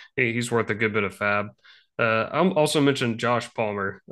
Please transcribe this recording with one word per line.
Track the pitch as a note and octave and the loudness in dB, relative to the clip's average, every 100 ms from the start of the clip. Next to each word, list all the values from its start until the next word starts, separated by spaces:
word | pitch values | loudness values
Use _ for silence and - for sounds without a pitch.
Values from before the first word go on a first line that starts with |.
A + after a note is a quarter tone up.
| - - | -8 -2
he, | A#2 | -2
he's | A#2 A#2 | -2 0
worth | A#2 A2 | 0 0
a | G#2 | -2
good | A2 | 0
bit | G#2+ | 0
of | G2 | -2
fab. | - G#2 G#2 G#2 - - - _ - | -2 0 0 -2 -12 -20 -20 _ -2
Uh, | A#2 A2 - | 0 0 0
I'm | D3 F#3 | 0 2
also | D3+ D3+ D#3 | 2 2 4
mentioned | C#3+ C3+ A#2+ A2+ | 2 2 -2 -2
Josh | A#2+ A#2+ - | 0 0 -2
Palmer, | - G#2+ G2+ G2 F#2+ - | -4 -4 -2 -6 -8 -6